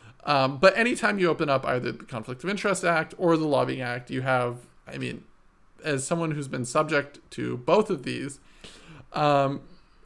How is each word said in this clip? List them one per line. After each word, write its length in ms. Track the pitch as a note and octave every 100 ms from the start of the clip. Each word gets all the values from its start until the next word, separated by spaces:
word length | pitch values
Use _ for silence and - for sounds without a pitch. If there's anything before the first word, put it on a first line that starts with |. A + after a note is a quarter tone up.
| - -
Um, 340 | - C#3+ C3+ C#3
but 180 | F#3+ -
anytime 420 | A#3 - A3 G3+
you 100 | F3
open 200 | D#3+ D3
up 180 | C3+ C3
either 260 | B2+ B2
the 120 | C3
Conflict 400 | - A#2+ A2 B2+
of 60 | E3+
Interest 340 | G3+ G#3 F#3+
Act 300 | F3 E3 E3 -
or 180 | F3 D#3+
the 100 | D#3
Lobbying 340 | C3 B2+ C3
Act, 280 | B2 B2 B2+
you 120 | C3
have, 360 | C3 B2+ A#2+ B2 - - -
I 120 | C#3
mean, 260 | B2+ A2+ - - _ _ _ -
as 240 | D#3 C#3 -
someone 240 | E3+ E3
who's 140 | D3+ C3+
been 160 | C#3+
subject 540 | A#2+ D#3 D3 D3 C#3 - -
to 240 | - B2 B2
both 340 | B2+ G3 G#3
of 140 | D#3
these, 340 | C3 B2 C3+ - - - - - - D#3 -
um, 460 | D3 D3+ C#3+ C#3 C#3 - - _ _